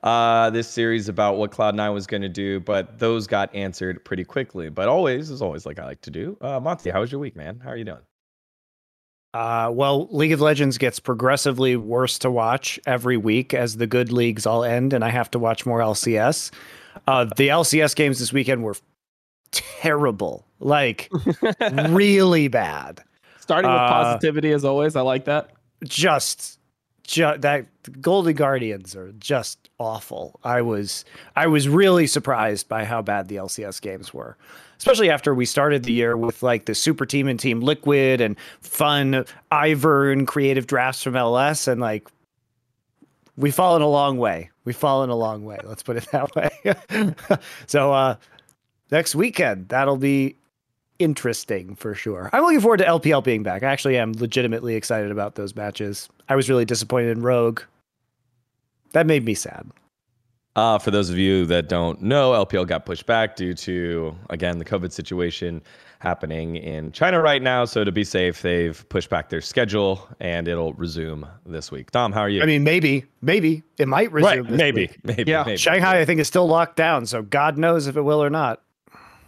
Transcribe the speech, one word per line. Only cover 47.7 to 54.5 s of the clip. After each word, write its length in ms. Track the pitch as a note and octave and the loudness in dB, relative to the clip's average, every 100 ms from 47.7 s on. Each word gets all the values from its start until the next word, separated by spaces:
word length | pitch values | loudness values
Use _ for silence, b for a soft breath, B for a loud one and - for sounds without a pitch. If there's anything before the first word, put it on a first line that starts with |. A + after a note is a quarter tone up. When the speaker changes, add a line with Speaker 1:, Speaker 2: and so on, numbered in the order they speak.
| D3 C#3 | 0 2
Speaker 2:
uh, 220 | C#3 C3 A#2+ b b b _ _ _ _ | 2 2 0 b b b _ _ _ _
next 240 | D3+ E3 | 0 0
weekend, 560 | D3 A#3 G#3 D3+ G2 F#2 | 0 0 0 -2 -2 -4
that'll 260 | B2 C#3 C#3 | 0 0 0
be 380 | C#3 C#3 C3+ - _ _ _ _ _ _ | 2 2 0 -6 _ _ _ _ _ _
interesting 800 | E3+ C#3+ B2 A2+ - G2+ F2+ G2 | 0 0 -2 -4 -6 -8 -8 -12
for 180 | A2 | -10
sure. 340 | G2+ - F#2+ F#2 | -8 -8 -8 -2
I'm 100 | B3 | 2
looking 160 | E4+ D#4 | 4 6
forward 180 | A3 A3 | 6 4
to 80 | F#3 | 4
L 100 | E3+ | 4
P 140 | D#3 | 4
L 100 | D3 | 2
being 220 | B2+ A2+ | 4 0
back. 180 | G2+ F#2 | 0 -2
I 80 | C3 | -2
actually 260 | C#3 C#3 B2+ | 0 2 2
am 180 | A2+ | 0
legitimately 600 | A2 A#2 C3 A#2+ | -2 -2 0 0